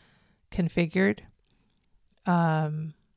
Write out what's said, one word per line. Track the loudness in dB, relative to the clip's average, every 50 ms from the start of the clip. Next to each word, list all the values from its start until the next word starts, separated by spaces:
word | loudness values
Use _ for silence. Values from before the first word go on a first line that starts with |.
| _ _ _ _ _ _ _ _ _ _
configured. | -4 -2 -2 0 0 0 -2 0 0 0 0 0 0 -2 -8 -18 _ _ _ _ _ _ _ _ _ _ _ _ _ _ _ _ _ _ _
Um, | 0 2 2 2 2 2 0 0 -2 -4 -8 -10 -10 -14 _ _ _ _